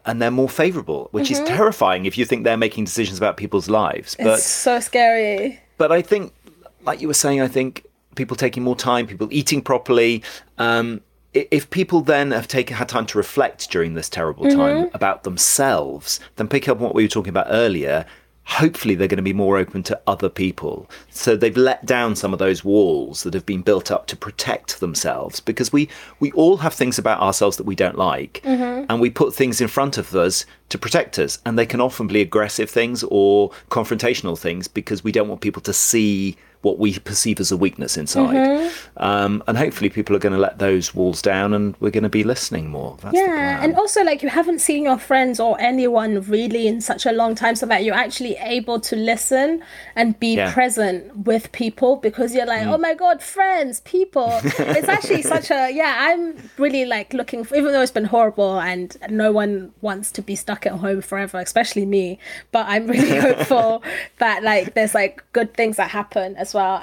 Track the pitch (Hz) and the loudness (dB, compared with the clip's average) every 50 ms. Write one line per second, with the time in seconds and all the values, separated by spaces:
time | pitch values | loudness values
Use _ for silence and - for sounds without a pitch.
0 | - 110 117 117 123 117 123 131 135 127 - - 156 185 180 151 95 - 76 69 | -4 -6 -2 0 0 0 2 2 0 0 0 0 0 0 0 -4 -6 -6 -6 -6
1 | - - - 214 277 262 285 285 302 330 - - 220 220 - - 107 92 92 90 | -6 -6 -4 -2 0 0 0 -2 -2 -2 0 2 2 2 2 2 2 2 2 0
2 | 92 98 - 127 127 - 131 113 113 113 113 113 113 107 - 110 107 - - 117 | -2 -2 -2 -2 -2 -2 -2 0 0 0 2 2 0 -2 -2 -4 -6 -4 -2 -2
3 | 110 95 95 90 104 101 - - 104 95 - 95 82 95 107 107 98 76 - - | -4 -4 -2 -2 -2 -2 -2 -4 -4 -2 -2 -2 0 0 2 2 2 0 -2 -6
4 | - - - - 226 110 110 220 - - - - - 254 247 240 240 - - 247 | -10 -12 -6 0 2 2 2 2 0 -2 -2 0 0 0 0 0 0 0 2 4
5 | 240 226 226 226 214 208 202 196 208 269 - - _ _ _ - 156 151 165 180 | 4 4 4 2 0 0 -2 -2 -4 -6 -6 -10 _ _ _ 0 2 4 4 2
6 | 170 - 214 202 180 - - _ _ - - _ - - _ _ - 135 - - | 2 2 0 0 0 -4 -14 _ _ -20 -20 _ -20 -20 _ _ -6 -6 -4 -4
7 | - 151 139 - - 139 139 139 131 127 - 135 131 131 - - - _ _ _ | -2 0 0 2 2 2 2 2 0 0 0 0 -2 -2 -4 -12 -18 _ _ _
8 | _ _ - - 127 - 123 - 139 123 - 123 123 123 123 - - 131 123 120 | _ _ -10 -8 -6 -6 -2 -2 -2 -2 -2 -2 -2 -2 -2 0 0 0 0 0
9 | 117 113 101 90 107 107 135 147 139 - 151 139 123 - 131 120 - - 123 117 | 0 -4 -6 -6 -6 -2 -2 -2 0 0 -2 -2 0 0 0 0 2 4 4 6
10 | 117 120 117 107 - - - - - _ _ - 117 117 117 117 117 117 113 104 | 6 4 2 0 -4 -10 -16 -18 -20 _ _ -2 0 2 2 2 0 -2 -6 -10
11 | - _ _ _ _ _ - 139 143 - 156 147 - - - 180 180 - 180 160 | -14 _ _ _ _ _ 0 0 2 2 0 -2 0 -2 -2 -2 0 2 2 2
12 | 139 151 147 143 143 139 120 113 113 - - 131 123 - 117 107 127 - 127 117 | 4 4 2 2 2 0 -2 -2 -4 -2 -2 -2 -2 -2 -4 -6 -6 -4 -2 -4
13 | 110 - - 104 98 - - 135 127 - - - - - - 87 82 82 80 80 | -4 -2 -2 -2 -2 0 0 0 0 0 -2 -8 -10 -4 -2 -2 -2 -2 -4 -6
14 | 78 - - 87 82 80 - - - 277 277 277 277 285 294 320 359 349 - - | -8 -8 -6 -4 -4 -4 -4 0 2 4 4 4 4 2 2 0 -2 -4 -2 -2
15 | - 98 - - - 95 90 - - - - - 139 135 107 80 71 67 69 73 | -2 -2 -2 -2 -6 -6 -2 0 0 2 2 2 2 2 2 0 0 -4 -8 -8
16 | - - - - - - _ - 107 110 143 139 - 139 120 107 120 107 - 113 | -6 -6 -6 -6 -8 -10 _ -6 -2 0 0 0 2 0 0 0 0 0 2 2
17 | 110 104 - 113 90 95 85 95 - - 95 113 120 110 92 78 69 69 73 80 | 2 2 2 -2 -2 0 0 0 0 2 2 2 2 2 2 0 0 0 -2 -2
18 | 82 - - - _ _ _ _ _ - - - 156 160 165 - - 110 95 85 | -2 -6 -14 -20 _ _ _ _ _ -6 0 2 2 2 2 0 0 0 2 2
19 | 95 90 101 98 92 98 95 104 101 98 98 95 90 - - 95 90 - 104 - | 2 0 0 0 0 0 0 0 2 2 2 2 0 -2 -4 -8 -6 -4 -6 -2
20 | - - 98 - 98 92 - - 95 92 - - 80 76 - - - - - - | -2 -2 -2 0 -2 -4 -2 -2 -2 -4 -4 -4 -8 -8 -8 -10 -12 -16 -20 -20
21 | - _ - - - 120 110 98 117 110 95 123 127 131 127 - - 113 127 123 | -20 _ -12 -2 2 2 4 4 2 2 4 4 4 4 2 0 0 0 0 2
22 | 120 110 101 - - 95 95 - 95 95 92 82 - 98 101 107 98 85 78 71 | 2 0 0 -2 -2 -2 -2 0 2 0 0 0 0 2 4 6 6 4 2 0
23 | 58 64 78 - - 87 87 92 - - 95 92 90 107 101 92 - - 92 - | -2 -6 -8 -8 -6 -6 -6 -4 -4 -4 -6 0 2 2 2 2 0 -2 -4 -4
24 | - - 90 - - 104 - - - 127 110 - - - - - 92 85 78 - | -4 -8 -12 -10 -12 -10 -8 -6 -4 -4 -4 -6 -6 -10 -8 -6 -6 -4 -4 -4
25 | - 76 64 65 - - - - - 113 110 - 123 - - 143 147 - - - | -4 -4 -4 -4 -6 -10 -10 -6 -6 -4 -2 -2 -2 0 2 2 0 0 -4 -12
26 | - - - - 143 143 - - 160 175 196 165 156 156 - - 131 123 120 - | -20 -20 -6 -4 -4 0 2 4 6 6 6 4 2 0 0 0 0 -2 0 0
27 | - 113 101 - 101 98 98 - 107 101 - - - 101 95 - 95 90 - - | 0 0 2 2 2 0 2 2 2 2 2 -2 -4 -4 0 0 0 0 0 0
28 | 95 85 67 67 71 - - - - 269 262 247 247 247 247 262 277 - 117 117 | 0 0 0 -2 -6 -10 -12 -8 -2 -2 0 0 -2 -4 -6 -6 -4 -2 0 2
29 | 120 120 117 - 151 127 - - 139 123 107 - 120 107 - 139 135 143 - 110 | 2 2 2 2 0 0 2 0 0 0 2 0 -2 0 0 0 0 0 -2 -4
30 | 90 - 92 92 87 95 95 - - - - _ _ - - - - - - 165 | -6 -2 0 2 2 2 0 -2 -6 -8 -14 _ _ -12 -10 -8 -4 0 0 0
31 | - - - - 73 69 - - - 117 113 117 117 113 - 120 123 127 - - | 0 0 -2 -2 -2 -2 -4 -6 -6 -2 0 0 0 0 0 0 0 0 -2 -4
32 | 113 90 101 107 98 85 - 107 107 104 - - 107 - - 117 117 120 123 110 | -4 0 2 2 2 2 2 0 0 0 -2 -4 -4 0 0 0 0 0 -2 -6
33 | 117 - - 101 98 101 101 104 101 98 - - - - - 123 107 - 117 110 | -4 0 2 4 6 6 6 6 4 2 -2 -10 -10 -4 -2 -2 -2 0 -2 0
34 | 120 120 127 - - 90 82 - - 87 85 92 90 - - 107 - - 107 95 | 0 0 0 0 -4 -6 -6 -4 -4 -4 -4 -4 -8 -8 -8 -8 -6 -6 -6 -4
35 | - 110 104 113 107 104 - - - 104 - - - 104 92 - - - 120 113 | -2 0 0 0 0 -2 -4 -6 -4 -6 -6 -4 -6 -4 -2 0 2 2 4 4
36 | 107 104 101 95 98 95 - - _ _ _ _ - 101 90 90 107 104 92 - | 4 4 2 2 0 -2 -4 -8 _ _ _ _ 0 0 2 2 2 0 0 -2
37 | - - 104 - - 113 98 - 92 - 98 85 98 92 - - 69 - - 80 | -6 -6 -4 -2 0 0 -2 -2 -2 -2 0 2 2 0 0 -4 -6 -6 -6 -4
38 | 76 - - 269 269 240 269 262 262 269 285 302 330 339 330 - - - _ - | -4 -2 0 2 2 4 4 2 4 2 2 0 -2 -4 -6 -10 -16 -18 _ -4
39 | - 98 101 101 101 101 104 107 - - 113 123 156 165 - - 104 95 - 110 | -2 0 2 2 2 0 0 -2 -2 -2 0 0 0 0 0 -2 -2 -2 -2 -2
40 | 101 - 101 95 104 101 95 98 98 92 - - 98 98 95 92 85 - - 92 | 0 0 2 2 2 2 2 2 2 2 0 0 2 2 2 2 0 -2 -2 0
41 | 92 90 85 - - 104 95 95 101 101 104 104 104 101 - - 104 104 104 107 | 0 0 0 0 0 0 2 2 2 2 2 0 0 -2 -2 -2 -2 -2 0 0
42 | 107 101 - 107 104 113 127 - - - - 85 78 76 73 69 67 65 69 - | 0 2 2 0 2 0 -2 -2 -4 -6 -6 -6 -6 -6 -8 -8 -8 -10 -10 -12
43 | - 101 339 370 392 370 330 294 285 277 277 269 285 320 330 349 427 403 - 427 | -6 -2 0 2 2 2 0 -2 -2 -2 -2 -2 -2 0 2 0 0 2 2 2
44 | 370 330 294 285 302 269 - 320 330 349 339 302 - - 294 294 294 269 262 214 | 2 2 0 -2 -2 0 0 0 0 0 0 0 0 0 0 0 0 0 0 0
45 | - - 269 262 254 254 240 226 226 226 208 - 226 247 262 262 247 240 233 220 | 0 2 2 2 2 2 0 0 0 0 0 2 0 0 2 2 2 2 2 2
46 | 220 220 208 196 190 202 208 220 240 214 220 233 226 208 226 233 220 - - - | 2 0 0 -2 0 0 0 0 0 0 0 0 0 0 0 -2 -4 -4 -4 -2
47 | - 254 226 226 233 226 226 220 240 233 233 226 269 226 226 269 254 220 190 233 | 0 0 2 2 2 0 0 0 0 0 0 0 0 0 0 0 2 0 0 0
48 | 240 214 - - 254 233 - - 185 226 240 247 226 240 233 220 - - 240 220 | -2 -2 -4 -6 -6 -6 -6 -6 -6 -4 -4 -4 -2 -4 -4 -4 -4 -4 -4 -2
49 | 220 226 233 220 - - 262 262 277 311 330 330 - - - - - - - 226 | 0 0 0 -2 0 0 2 2 2 2 0 -2 -6 -12 -20 -20 -20 -6 -2 0
50 | 233 226 214 - 233 226 226 208 196 185 165 254 254 247 233 220 208 190 180 175 | 0 0 0 0 0 0 2 2 2 2 2 2 2 2 2 0 0 0 -2 -4
51 | - - - 208 185 226 220 220 - - - - 240 220 - - 262 247 277 269 | -8 -12 -12 -4 -2 0 0 0 -2 -6 -6 -4 -4 -4 -2 2 2 2 2 2
52 | - 214 214 254 262 233 240 254 240 233 226 220 214 214 311 311 339 330 320 311 | 0 -2 -2 -2 -2 -2 0 -2 0 0 -2 -2 0 0 0 0 0 0 0 2
53 | 359 349 339 - - - - 392 381 381 370 330 285 254 220 - - - - 359 | 2 2 2 0 -4 -4 -2 0 2 2 2 0 -2 -4 -6 -10 -8 -2 -2 0
54 | 381 - - 269 240 233 - - - 143 - - - - - 302 294 392 392 427 | 0 0 0 0 0 0 0 0 0 -2 -2 0 0 0 0 2 2 2 0 0
55 | - - 381 311 277 269 320 320 302 - 294 277 262 254 269 311 320 294 254 233 | 0 0 0 0 0 0 -2 0 0 0 0 0 0 0 0 0 0 0 0 0
56 | 269 320 339 339 339 330 302 - - - - - 277 294 269 269 254 247 233 214 | 2 2 0 0 -2 -6 -8 -12 -18 -14 -4 -2 0 0 0 0 -2 -2 -2 -4
57 | 202 - 262 247 240 - 254 233 226 - 277 294 285 294 277 262 254 254 - 220 | -4 -6 -6 -6 -6 -6 -8 -8 -6 -2 0 0 2 2 2 2 2 0 0 -2
58 | 214 196 240 233 226 214 208 208 202 190 190 185 165 180 180 180 180 175 - - | 0 2 4 4 4 4 2 2 0 2 0 0 -2 -2 -4 -4 -6 -10 -12 -14
59 | - 208 214 214 214 214 208 214 208 208 202 190 185 185 - _ 214 208 190 196 | -8 -4 0 2 2 2 4 2 2 0 -2 -4 -6 -10 -12 _ -6 -6 -6 -6
60 | 208 - - - 196 - 202 - - - 208 - - 202 196 165 202 196 196 190 | -8 -8 -10 -10 -8 -8 -8 -8 -6 -8 -6 -4 -4 -4 -2 -2 -2 -2 -2 -4
61 | - - 196 196 196 190 - 180 180 - - 226 240 - - 202 196 196 202 196 | -4 -6 -6 -6 -6 -6 -8 -8 -8 -2 0 0 0 0 -2 -2 -2 0 0 0
62 | 185 175 185 - - - - - - _ - 226 214 202 202 220 226 226 247 254 | 0 -2 -6 -10 -14 -16 -18 -18 -4 _ 0 0 0 0 0 0 0 2 2 4
63 | 285 - - 285 277 262 - - - - 269 233 226 226 226 226 - - - - | 4 4 4 4 4 4 2 2 2 2 2 4 4 2 0 -2 -4 -8 -8 -8
64 | - - _ - 240 220 208 190 214 220 214 196 180 - - 226 220 214 - 208 | -10 -10 _ 0 0 0 0 2 2 2 2 2 2 0 0 0 2 2 2 2
65 | 196 196 - - - _ - 240 226 220 - - 233 220 214 - 185 - - 208 | 0 0 -2 -8 -14 _ -2 0 0 0 0 0 0 0 0 0 -2 -2 -2 -6
66 | 202 - - 208 185 190 196 156 185 - - 202 190 185 190 175 | -6 -4 -2 -2 -2 -2 -6 -8 -8 -4 0 0 0 0 0 -2